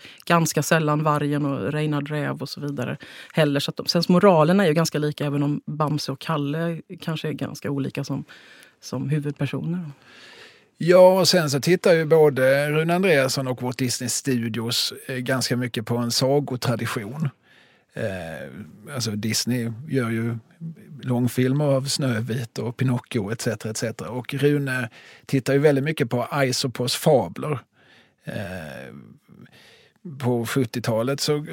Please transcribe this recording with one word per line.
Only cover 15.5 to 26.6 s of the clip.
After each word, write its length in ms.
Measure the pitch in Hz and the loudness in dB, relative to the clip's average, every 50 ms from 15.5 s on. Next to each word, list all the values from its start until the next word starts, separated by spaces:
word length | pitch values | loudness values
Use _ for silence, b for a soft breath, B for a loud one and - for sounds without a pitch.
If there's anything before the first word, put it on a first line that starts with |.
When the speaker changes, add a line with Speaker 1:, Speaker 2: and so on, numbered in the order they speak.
| 127 120 | -2 -2
Speaker 2:
mycket 280 | 127 120 - 123 107 | -2 -4 -4 -6 -4
på 120 | - 120 120 | -4 -2 -2
en 140 | 120 117 | -2 -2
sagotradition. 1160 | 117 - 135 131 139 147 139 - - - - 123 120 - 117 113 - 123 104 101 131 156 156 135 - _ b b b b b b b b b b - | -2 0 2 2 2 2 0 0 -4 -4 -2 -2 -2 -2 -2 -4 -6 -6 -8 -8 -6 -6 -6 -6 -6 _ b b b b b b b b b b -10
Eh, 1000 | - 113 104 95 92 85 82 80 69 69 69 64 87 - - - - - - 147 | -8 -6 -6 -6 -8 -10 -10 -12 -12 -12 -14 -14 -16 -16 -16 -18 -20 -16 -12 -8
alltså 160 | 131 110 113 | -6 -4 -4
Disney 600 | 104 104 104 110 104 - - 117 123 123 117 113 110 110 147 160 | -4 -2 -2 -2 -2 -2 -2 -2 -2 -2 -2 -4 -6 -8 -8 -4
gör 220 | 135 135 120 113 | -2 -2 0 0
ju 280 | 113 113 113 117 113 113 - _ _ - 165 165 - - - - 151 - | -2 -2 -2 -2 -4 -6 -8 _ _ -16 -14 -14 -14 -16 -18 -20 -18 -10
långfilmer 640 | - 127 123 120 127 120 - 127 127 127 135 147 151 | -6 -2 0 0 0 0 0 0 0 2 2 2 2
av 200 | 143 139 131 135 | 2 2 2 0
Snövit 720 | 135 - - 147 131 120 110 117 - 110 135 120 - - - | -2 -2 -2 -2 -2 -2 -2 -2 -4 -6 -6 -6 -8 -8 -8
och 180 | 110 117 117 - | -6 -6 -4 -2
Pinocchio, 540 | 123 127 123 117 - - - 120 98 98 | 0 0 0 -2 -2 -4 -4 -4 -4 -4
et 100 | 117 - | -4 -4
cetera, 300 | - 123 107 - - 110 | -4 -4 -4 -4 -6 -8
et 60 | 110 - | -6 -4
cetera. 320 | - 113 110 - - - | -6 -6 -6 -8 -10 -10
Och 240 | 113 123 117 - 147 | -8 -8 -8 -8 -2
Rune 560 | 135 139 147 147 143 139 135 127 127 123 120 B B B B B B B | 0 2 2 2 2 0 -2 -2 -4 -4 -6 B B B B B B B
tittar 280 | B - 135 - - 135 | B -2 0 2 2 4
ju 60 | 139 | 6
väldigt 240 | 147 156 143 135 131 | 6 6 6 4 2
mycket 260 | 156 156 - 135 117 | 0 0 -2 -2 0
på 140 | - 123 120 | 0 -2 -2
Aesopos 720 | - - 143 139 127 120 - | -2 0 0 0 0 0 0